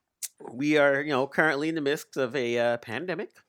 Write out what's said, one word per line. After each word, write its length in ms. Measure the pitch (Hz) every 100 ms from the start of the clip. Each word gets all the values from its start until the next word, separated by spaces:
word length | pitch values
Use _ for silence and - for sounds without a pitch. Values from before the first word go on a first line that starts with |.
| _ _ - - -
we 240 | 117 147 151
are, 240 | 143 139
you 100 | 147
know, 160 | 131 139
currently 420 | - 160 143 156
in 40 |
the 60 | 165
midst 360 | 139 151 - 143
of 180 | 127 135
a, 220 | 120 120
uh, 180 | 120 117
pandemic. 520 | - 113 180 170 285 _